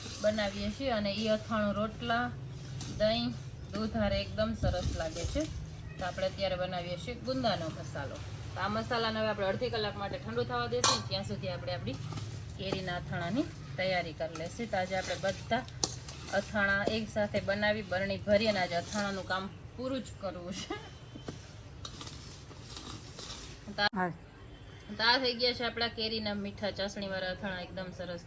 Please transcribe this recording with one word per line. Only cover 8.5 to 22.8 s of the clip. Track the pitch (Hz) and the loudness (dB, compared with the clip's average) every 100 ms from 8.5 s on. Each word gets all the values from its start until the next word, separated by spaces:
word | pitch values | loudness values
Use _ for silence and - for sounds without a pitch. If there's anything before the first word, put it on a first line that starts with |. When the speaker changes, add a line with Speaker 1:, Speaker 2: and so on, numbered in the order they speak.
Speaker 1:
તો | 180 | -2
આ | 196 220 | 0 2
મસાલાને | 226 233 226 220 | 2 2 2 2
હવે | 220 | 2
આપણે | 202 190 | 2 2
અડધી | 202 247 | 2 2
કલાક | 226 208 202 | 2 0 -2
માટે | 202 180 | -4 -4
ઠંડુ | 214 233 240 | -2 0 0
થવા | 240 240 | 0 2
દઈશું. | 247 233 - - | 4 6 4 0
ત્યાં | 190 202 | -2 -2
સુધી | 196 185 | -4 -4
આપણે | 175 175 | -4 -4
આપણી | 175 - - - - - - - - | -2 -2 -4 -4 -6 -6 -6 -8 -4
કેરીના | 190 190 185 180 | -2 0 0 -2
અથાણાની | 160 185 170 247 339 - - - | -2 -2 2 2 0 -2 -6 0
તૈયારી | 190 180 165 147 | 2 4 2 -2
કરી | 160 160 | -4 -2
લઈશું. | 170 - 226 | -6 -4 0
તો | 190 | 2
આજે | 185 185 | 2 0
આપણે | 185 175 | 0 0
બધા | 190 185 - 233 - - - - - - - 196 | 0 0 0 0 0 0 0 -2 -10 -10 0 0
અથાણા | - 214 196 196 202 | 2 4 4 4 4
એક | 220 208 220 | 2 0 0
સાથે | 208 202 190 | 2 0 2
બનાવી, | 208 208 220 185 | 2 4 2 0
બરણી | 180 196 190 | 0 0 0
ભરી | 202 208 220 | 6 6 6
અને | 196 | 4
આજે | 175 170 | 4 0
અથાણાનું | 170 208 202 190 175 | 0 0 0 0 0
કામ | 190 196 - - - | -2 -2 -10 -12 -6
પૂરું | 254 269 - | -2 -2 -4
જ | - | -6
કરવું | 190 175 175 - | -6 -6 -6 -6
છે. | - 403 - - - - - - - - - - - - - - - - - - - - | -4 -6 -8 -14 -14 -10 -10 -10 -12 -12 -12 -10 -10 -8 -10 -10 -12 -12 -14 -14 -12 -10